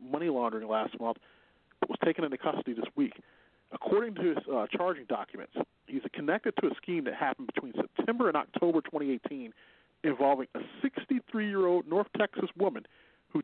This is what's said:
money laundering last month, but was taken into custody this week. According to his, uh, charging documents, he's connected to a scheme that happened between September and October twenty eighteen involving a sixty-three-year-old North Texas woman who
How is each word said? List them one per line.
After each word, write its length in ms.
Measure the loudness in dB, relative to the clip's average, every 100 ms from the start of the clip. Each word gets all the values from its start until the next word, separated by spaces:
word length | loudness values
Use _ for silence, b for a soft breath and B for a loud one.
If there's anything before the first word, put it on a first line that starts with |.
money 280 | -4 -2 0
laundering 400 | 2 0 -2 0
last 300 | 0 0 -4
month, 180 | -4 -4 b b b b b b
but 100 | -4
was 80 | 0
taken 200 | 2 2
into 140 | -2 -2
custody 340 | -2 -2 -2
this 120 | -4 -4
week. 180 | 0 -2 -2 b b b b b
According 420 | -8 2 2 2
to 80 | 0
his, 160 | 0 0 0
uh, 180 | 0 0
charging 340 | 0 0 -2
documents, 500 | -4 -6 -6 -10 -8 -6 -6 _ -8
he's 160 | -6 -6
connected 400 | -4 0 0 0 0
to 80 | 0
a 60 | 0
scheme 280 | -2 -2
that 100 | -2
happened 340 | 0 -2 -2 -4
between 220 | -6 -4
September 540 | -4 -4 -2 0 2 2
and 80 | 2
October 440 | 0 0 2 2
twenty 300 | 2 -2 0
eighteen 420 | -2 -4 -8 -10 -14 b b b b
involving 420 | 0 4 4 4 0
a 60 | -8 -10 -4
sixty-three-year-old 1080 | -4 -2 -2 -2 0 -2 0 2 4 4 2
North 200 | 0 0 0
Texas 320 | 0 0 -4 0
woman 300 | 0 0 -8 b b b b
who 120 | -2